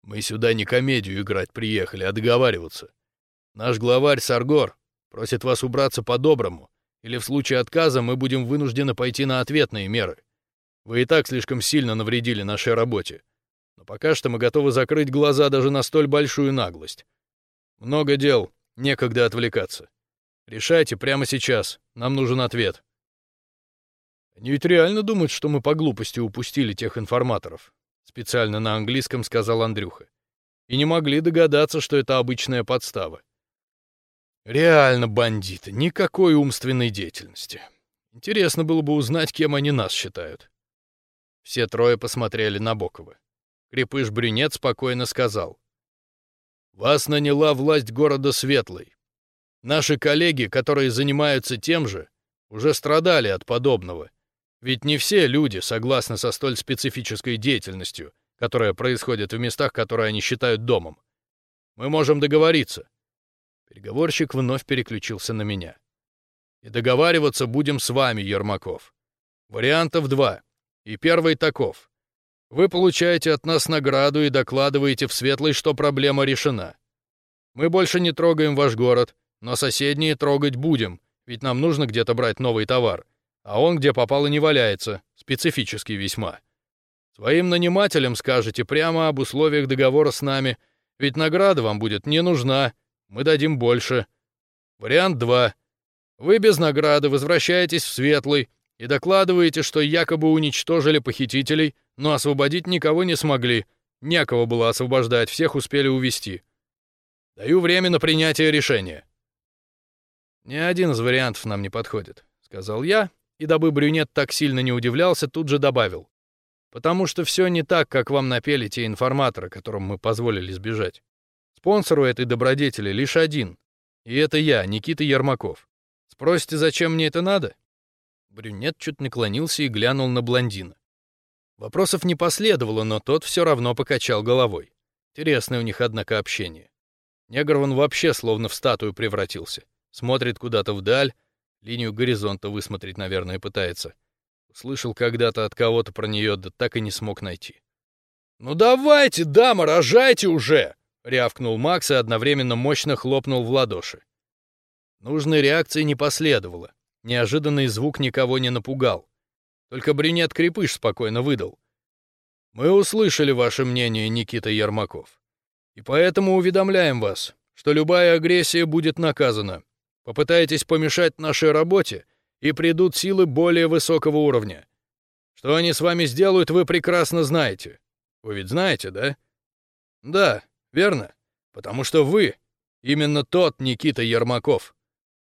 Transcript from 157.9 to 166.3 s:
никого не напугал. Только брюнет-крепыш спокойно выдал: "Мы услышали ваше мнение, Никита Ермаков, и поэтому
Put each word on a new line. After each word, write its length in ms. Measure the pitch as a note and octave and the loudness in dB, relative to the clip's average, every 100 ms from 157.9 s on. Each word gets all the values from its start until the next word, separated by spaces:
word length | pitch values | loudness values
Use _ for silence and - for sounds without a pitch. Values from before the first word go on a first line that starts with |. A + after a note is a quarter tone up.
| - | -2
никого 400 | C3 C3+ B2 C3 | -2 0 0 0
не 100 | B2 | -2
напугал. 580 | B2 A#2+ C3+ B2+ F2+ - _ _ _ _ _ _ | -4 -4 0 0 0 -8 _ _ _ _ _ _
Только 240 | B2+ D3+ | -6 -2
брюнет-крепыш 800 | D3 D#3+ E3+ E3 - E3+ F#3 E3+ | 0 0 0 -2 0 0 0 -2
спокойно 480 | - A2+ G2 A2 A#2 | -2 -4 -2 -4 -2
выдал: 380 | C#3 A#2+ F2 - _ _ _ _ _ _ _ _ _ | -2 -2 -4 -12 _ _ _ _ _ _ _ _ _
"Мы 180 | G#2+ D3+ | -2 2
услышали 600 | G3 F#3+ G#3+ G3+ - C#3+ | 4 2 2 2 2 2
ваше 340 | B2 A#2+ - B2+ | 2 2 0 -2
мнение, 440 | B2 A#2 A2 A2 | 0 0 0 -2
Никита 400 | A#2 G#2+ A#2 A2 | -2 -4 -6 -2
Ермаков, 720 | G#2+ G#2 G#2+ G2+ E2 - _ _ _ _ _ _ - | -2 -2 -2 -6 -10 -18 _ _ _ _ _ _ -18
и 60 | |
поэтому 540 | A#2+ C#3+ F3+ F#3+ F#3+ | -2 2 4 4 2